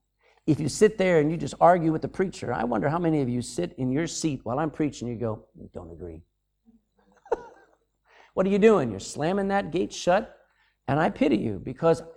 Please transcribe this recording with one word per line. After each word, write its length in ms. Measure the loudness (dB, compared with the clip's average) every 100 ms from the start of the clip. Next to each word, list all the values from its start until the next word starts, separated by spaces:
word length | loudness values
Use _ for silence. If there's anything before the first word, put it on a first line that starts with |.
| _ _ _ _ -2
If 120 | 0
you 100 | -2
sit 280 | 4 4 4
there 220 | 2 4
and 100 | 2
you 80 | 0
just 180 | -6 4
argue 320 | 6 6 2
with 100 | 0
the 60 | -2
preacher, 460 | -2 -4 -4 -6
I 100 | -4
wonder 240 | -2 -2 0
how 120 | 0
many 220 | 0 0
of 80 | 0
you 120 | -2
sit 320 | -4 -6 -6 -4
in 140 | -2
your 160 | -2 -4
seat 340 | -4 -4 -4
while 140 | -4 -4
I'm 140 | -4
preaching, 360 | -2 -4 -4 -8
you 80 | -4
go, 300 | -4 -6 -12 -20 -18
"Don't 180 | -16 -16
agree." 320 | -14 -14 -14 -20 _ _ _ _ _ _ _ _ _ -10
<laughs> 60 | -10 -10 -20 _ _ _ _ _ _ _ -2
What 100 | 0
are 40 |
you 100 | 6
doing? 320 | 6 6 2
You're 80 | -4
slamming 480 | -8 -4 -2 -2 0
that 240 | -2 -2
gate 220 | -4 -4
shut? 440 | -2 2 2 0 -12 _ _ _ _ -2
And 100 | 0
I 100 | 0
pity 280 | 2 2 2
you 200 | 0 -6
because 460 | -10 0 2 2 -2